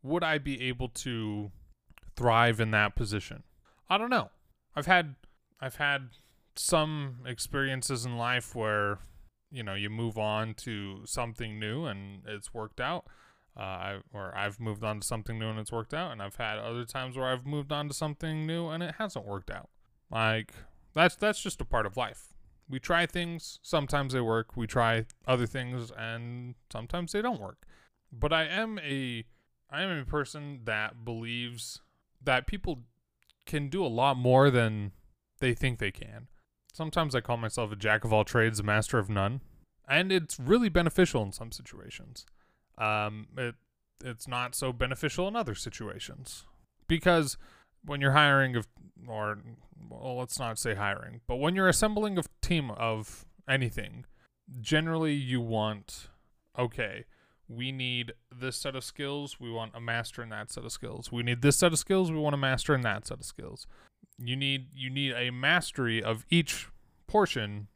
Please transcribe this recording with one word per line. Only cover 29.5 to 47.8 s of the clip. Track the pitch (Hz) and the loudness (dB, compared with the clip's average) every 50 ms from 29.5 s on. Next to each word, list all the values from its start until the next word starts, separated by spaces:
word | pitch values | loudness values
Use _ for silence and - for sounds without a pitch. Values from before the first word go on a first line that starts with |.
| _ _ _ _ | _ _ _ _
I | 143 147 | -4 -4
am | 185 196 175 | -2 -2 -2
a | 151 131 | -4 -4
person | - - 151 143 - - 151 147 143 143 127 113 | -2 -2 -2 -2 -2 -6 -12 -10 -10 -12 -8 -4
that | 113 110 107 107 110 113 120 113 | -2 -2 0 -2 -4 -6 -8 -8
believes | 117 117 113 113 117 117 120 120 120 120 113 - - - - _ _ _ _ _ _ _ _ | -6 -6 -6 -4 -4 -4 -4 -4 -6 -8 -10 -12 -12 -12 -14 _ _ _ _ _ _ _ _
that | 127 135 131 123 123 - | 2 4 4 4 4 0
people | - 196 - 190 156 123 120 _ _ _ _ _ _ _ _ _ _ _ _ | -4 -2 -2 -4 -4 -4 -8 _ _ _ _ _ _ _ _ _ _ _ _
can | - - 147 143 139 | -4 -2 -2 -2 0
do | 143 190 185 | 0 0 0
a | |
lot | 135 113 117 131 139 135 | 2 2 4 4 4 4
more | 123 123 127 127 131 139 143 | 4 6 8 10 10 10 10
than | 127 123 117 110 110 107 104 101 - - - - _ _ _ _ _ - | 8 6 4 4 2 -2 -4 -6 -8 -10 -20 -20 _ _ _ _ _ 0
they | 135 127 117 | 2 2 2
think | - - 131 120 - | 2 0 0 0 0
they | 113 98 | -2 -4
can. | - - 101 104 107 113 123 - - _ _ _ _ _ _ _ | -4 -6 -12 -12 -12 -16 -18 -18 -20 _ _ _ _ _ _ _
Sometimes | - - 160 156 - 175 160 147 123 | -10 -8 -8 -2 0 0 0 2 2
I | 127 | 0
call | 113 - 123 | 0 0 -2
myself | 117 117 110 - - 117 104 | -2 -2 -4 -2 -2 -4 -4
a | 107 | -4
jack | 101 101 107 107 107 - | -2 4 4 4 4 4
of | 113 | 4
all | 110 107 104 | 4 4 4
trades, | - - 123 113 113 113 104 | 4 6 6 6 6 4 0
a | 95 | 2
master | 104 104 110 107 - - 120 | 4 4 4 4 4 2 2
of | 98 95 | 2 2
none. | 107 98 98 101 127 135 - - - - - _ _ _ _ | 2 2 2 2 0 -4 -8 -12 -20 -20 -20 _ _ _ _
And | - 135 156 185 190 | 0 2 2 4 4
it's | 190 185 160 - - - | 2 2 2 0 -8 -6
really | 127 131 202 240 240 214 | 4 4 6 6 6 4
beneficial | 156 175 170 165 - - 185 - - 123 | 4 4 4 4 6 6 6 6 6 0
in | 107 98 | 0 -2
some | - - - 110 | -6 -10 -10 -10
situations. | - - - - - 101 - - - - - - 120 - - - - - _ _ _ _ _ _ _ - | -12 -14 -14 -16 -18 -18 -16 -16 -16 -16 -16 -16 -18 -18 -18 -20 -20 -20 _ _ _ _ _ _ _ -2
Um, | 110 107 107 107 104 107 107 107 107 - - | 0 2 2 2 0 -2 -4 -8 -12 -12 -8
it, | 131 127 120 117 _ _ _ _ _ _ _ _ _ | -6 -6 -6 -6 _ _ _ _ _ _ _ _ _
it's | - 127 117 110 - | -10 -10 -10 -10 -8
not | 131 123 123 123 123 123 | -6 -4 -4 -4 -2 -4
so | - 143 131 | -2 -2 -2
beneficial | 127 120 131 123 131 - - 147 - - 180 196 | 0 0 0 0 0 0 -2 -2 0 0 -2 0
in | 208 | 0
other | 233 220 123 104 | -2 -2 -2 -4
situations. | - - 127 - - 113 101 90 98 - - - - 131 - - - - - - _ _ _ _ _ _ _ | -6 -6 -10 -8 -8 -8 -8 -8 -8 -10 -12 -12 -14 -14 -14 -14 -16 -16 -20 -20 _ _ _ _ _ _ _
Because | 165 165 - 180 175 165 151 135 - - - - - - _ _ _ _ | 0 4 6 6 6 6 4 2 -2 -8 -12 -18 -20 -20 _ _ _ _